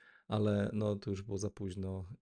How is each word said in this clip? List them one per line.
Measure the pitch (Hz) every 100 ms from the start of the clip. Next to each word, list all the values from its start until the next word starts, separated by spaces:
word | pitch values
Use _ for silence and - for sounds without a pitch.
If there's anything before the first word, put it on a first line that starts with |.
| - - -
Ale, | 107 104 101 101
no, | 107 104 101
to | 104
już | 98
było | 104 98
za | 101
późno. | - 98 92 95 95 90 -